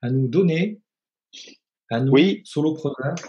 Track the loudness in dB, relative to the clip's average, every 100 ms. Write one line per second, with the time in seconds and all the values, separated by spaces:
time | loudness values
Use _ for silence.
0 | -4 -2 0 2 2 2 -2 -6 _ _
1 | _ _ _ -20 -20 -20 _ _ _ -4
2 | 4 4 4 2 -6 -4 -2 -2 -6 -6
3 | -8 -8